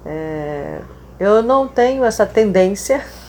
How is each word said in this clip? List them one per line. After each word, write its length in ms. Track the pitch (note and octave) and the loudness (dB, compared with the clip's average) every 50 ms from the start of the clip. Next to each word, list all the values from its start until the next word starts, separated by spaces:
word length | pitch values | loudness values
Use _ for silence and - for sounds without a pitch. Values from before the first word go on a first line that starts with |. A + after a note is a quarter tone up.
| - | -12
É, 760 | D#3+ D#3 D#3 D#3+ D#3 D#3 D3+ D3+ D3 D3 C#3+ C#3+ D#3 D#3 D#3 - - - - - - - - | -10 -10 -8 -8 -8 -8 -8 -8 -8 -8 -8 -8 -10 -10 -12 -14 -16 -20 -20 -20 -20 -10 -4
eu 240 | F3+ G3 G#3+ A3 A3+ | 0 2 2 2 4
não 240 | A#3 C4 C4+ C4+ C4 | 2 2 2 0 0
tenho 360 | C4 - A#3+ B3 C4 C4+ B3+ | 0 0 2 2 2 0 0
essa 220 | A#3 A3 - G#3+ | 0 2 0 -2
tendência 800 | G3 - A3+ A3 G#3 F#3 F#3 F#3 F#3 G3+ G3 - - C4 D4 - - - - - | 0 2 2 2 4 4 4 4 2 2 -4 -2 -2 -2 -2 -2 -8 -18 -20 -20